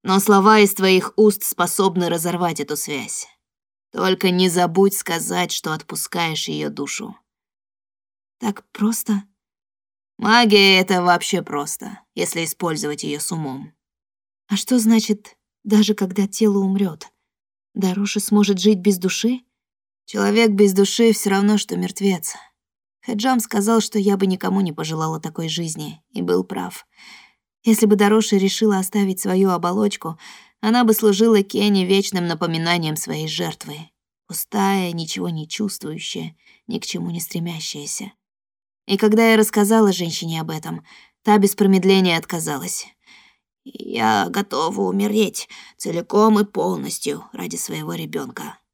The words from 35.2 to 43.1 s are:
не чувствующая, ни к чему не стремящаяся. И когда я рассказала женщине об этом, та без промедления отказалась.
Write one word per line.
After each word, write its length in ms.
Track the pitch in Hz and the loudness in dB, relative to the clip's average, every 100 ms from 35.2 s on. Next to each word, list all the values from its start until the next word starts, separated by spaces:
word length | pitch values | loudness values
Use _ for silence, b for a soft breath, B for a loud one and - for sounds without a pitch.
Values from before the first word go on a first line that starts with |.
| 180 | -6
не 180 | 160 156 | -6 -8
чувствующая, 880 | - 208 - 156 160 - 180 160 b b b - | -6 -6 -6 -10 -10 -10 -10 -10 b b b -8
ни 120 | - | -8
к 60 | - | -6
чему 260 | 180 170 | -8 -6
не 80 | 170 | -8
стремящаяся. 920 | - 175 170 160 160 151 147 - 196 _ _ _ _ _ _ _ - | -8 -8 -8 -8 -10 -12 -10 -12 -12 _ _ _ _ _ _ _ -4
И 100 | 196 | 2
когда 340 | 214 220 226 | 4 4 6
я 60 | 220 | 4
рассказала 540 | 214 208 202 226 208 | 4 2 4 6 4
женщине 500 | 175 170 160 165 160 | 2 -4 -6 -6 -6
об 80 | 160 | -6
этом, 340 | 156 165 165 b b b _ | -8 -8 -12 b b b _
та 140 | - 208 | 4 6
без 180 | 196 - | 6 4
промедления 600 | 196 190 185 190 185 165 | 4 4 4 4 4 0
отказалась. 720 | - 170 156 139 180 - - _ b | -4 -8 -6 -8 -8 -10 -12 _ b